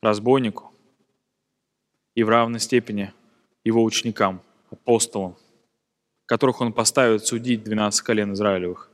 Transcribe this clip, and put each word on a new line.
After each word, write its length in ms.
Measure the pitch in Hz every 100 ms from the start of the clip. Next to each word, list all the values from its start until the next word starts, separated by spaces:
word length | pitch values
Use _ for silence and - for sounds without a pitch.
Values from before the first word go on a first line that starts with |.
разбойнику, 720 | 113 104 110 135 120 - - _ _ _ _ _ _ _ _ _ _ _ _ _ _
и 80 | -
в 60 | 110
равной 320 | 117 117 117
степени 520 | - 123 113 104 98 _ _ _ _ _
его 180 | 113 113
ученикам, 600 | 113 - 117 107 101 92 _ _ _
апостолам, 680 | - - 117 - 107 92 87 _ _ _ _ _ _ _ _ -
которых 340 | 117 131 120
он 120 | 120
поставит 540 | 107 110 - 123 110 -
судить 380 | 120 123 117
двенадцать 380 | 107 107 104 101
колен 300 | - 107 104
Израилевых. 560 | 98 104 95 90 90 -